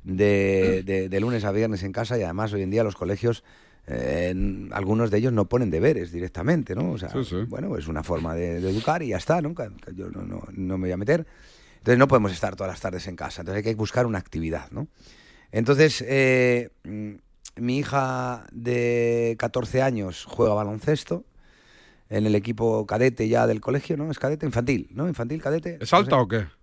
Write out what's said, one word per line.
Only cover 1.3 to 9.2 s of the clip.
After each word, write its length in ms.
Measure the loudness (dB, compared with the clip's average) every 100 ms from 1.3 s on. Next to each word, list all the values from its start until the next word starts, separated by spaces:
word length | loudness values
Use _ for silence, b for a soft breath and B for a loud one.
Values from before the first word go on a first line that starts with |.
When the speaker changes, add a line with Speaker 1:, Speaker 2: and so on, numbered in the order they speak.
| 0
Speaker 1:
a 80 | 0
viernes 300 | 0 0 -2
en 100 | -4
casa, 260 | -4 -2 -2
y 40 |
además 300 | -2 -2 -2
hoy 100 | -2
en 80 | 0
día 140 | 0
los 100 | 0 -2
colegios, 460 | -4 0 0 -2 b b b b -8
eh, 420 | -4 -2 0 0
n-, 360 | 0 -2 -2 -8
algunos 360 | -4 0 2 2
de 80 | 2
ellos 140 | 2
no 140 | 2 2
ponen 220 | 2 2
deberes 420 | 2 2 2 -4
directamente, 600 | -6 -6 -4 0 0 0
¿no? 160 | -4 -2
O 60 | -4
sea, 100 | -4
Speaker 2:
Sí, 140 | -6
sí. 120 | -4 -4 -4
Speaker 1:
bueno, 280 | -6 -4 -6
es 80 | -4
una 140 | -6
forma 320 | -2 -2 -2
de, 260 | -2 -2 -2
de 100 | 0
educar 320 | 0 0 0
y 60 | -2
ya 80 |
está, 240 | -4